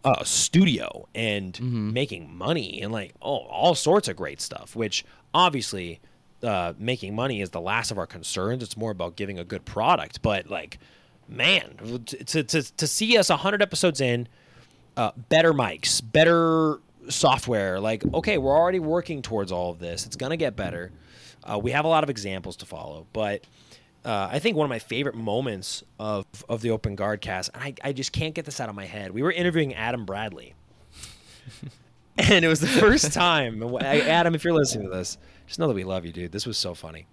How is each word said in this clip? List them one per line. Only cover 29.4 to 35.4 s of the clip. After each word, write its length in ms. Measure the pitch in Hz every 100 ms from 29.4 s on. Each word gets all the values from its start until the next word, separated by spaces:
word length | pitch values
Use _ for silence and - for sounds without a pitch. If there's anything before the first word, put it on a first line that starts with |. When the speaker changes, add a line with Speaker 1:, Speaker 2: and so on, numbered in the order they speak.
| 175 165 143
Speaker 1:
Adam 320 | 101 113 123 101
Bradley. 480 | 98 110 80 62 -
<laughs> 60 | _ _ - - - - - - - - 143 - _ _ _ -
And 280 | - 196 165
it 20 |
was 120 | 156
the 60 | 156
first 460 | 262 214 262 151
time. 500 | - 175 160 127 110
And 100 | 117
w-, 60 | 123 135
I, 140 | 147 135
Adam, 260 | 165 170
if 80 | 165
you're 120 | 170
listening 340 | 160 143 113 95
to 60 | 92
this, 220 | 90 - - -